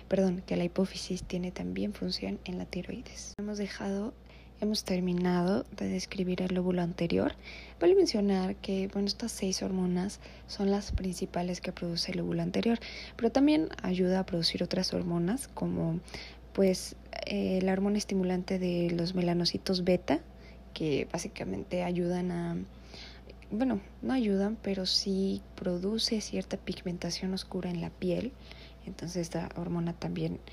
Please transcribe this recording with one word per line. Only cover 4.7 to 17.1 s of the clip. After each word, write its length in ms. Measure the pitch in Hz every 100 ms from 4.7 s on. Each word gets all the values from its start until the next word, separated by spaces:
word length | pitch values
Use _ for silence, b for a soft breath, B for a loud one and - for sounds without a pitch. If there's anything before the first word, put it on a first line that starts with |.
| 214
terminado 840 | - 180 180 175 180 180 175 220 - -
de 120 | 196
describir 540 | 185 - 196 180 180
el 120 | 185
lóbulo 280 | 185 180 180
anterior. 520 | 170 - 170 185 - - B B B B
Vale 160 | 349 392
mencionar 580 | 330 214 202 190 185
que, 320 | 202 - 190 190
bueno, 160 | 202 202
estas 240 | - 226
seis 280 | - 190 185
hormonas 600 | 196 185 180 180 196 - B B B
son 240 | - 196
las 220 | 202 -
principales 680 | - 190 175 190 180 175 175
que 120 | -
produce 400 | - 175 170 -
el 60 | 170
lóbulo 240 | 170 170
anterior, 360 | 170 196 226 233 B B B B
pero 160 | 226
también 360 | 269 285 311 320 -
ayuda 380 | 185 180 180 190
a 60 | 185
producir 360 | 175 165 -
otras 320 | 180 190 185
hormonas 540 | 180 180 170 175 262 -
como, 500 | - 175 175 165 170 - B B B -
pues, 420 | - 190 185 - - -